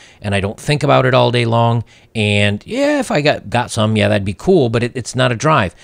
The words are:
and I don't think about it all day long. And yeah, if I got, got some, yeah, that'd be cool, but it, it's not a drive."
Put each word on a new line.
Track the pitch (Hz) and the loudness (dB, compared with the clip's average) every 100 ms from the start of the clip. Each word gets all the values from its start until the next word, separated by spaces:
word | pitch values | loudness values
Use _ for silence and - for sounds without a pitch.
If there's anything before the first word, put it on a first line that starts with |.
| - - | -20 -10
and | 104 | -4
I | 98 | -2
don't | 98 - | -4 -6
think | - 147 | -4 -2
about | 139 131 | 2 2
it | 127 | 4
all | 127 120 | 2 2
day | 120 | 0
long. | 117 117 117 117 - - _ | 0 2 2 0 -4 -16 _
And | 113 104 104 104 104 - | -4 0 2 0 -2 -6
yeah, | 233 285 294 | -2 0 0
if | - | -2
I | 190 | 0
got, | 147 120 107 | 0 -2 -2
got | 120 117 | -4 -2
some, | - 110 | -2 0
yeah, | 107 101 | 2 2
that'd | 104 | 0
be | 98 | -2
cool, | 95 - 190 120 | -4 2 2 2
but | 117 | 0
it, | 120 | -4
it's | 123 - | -6 -8
not | 131 127 | -2 -2
a | 113 | 0
drive." | 139 151 90 - | 0 0 0 -6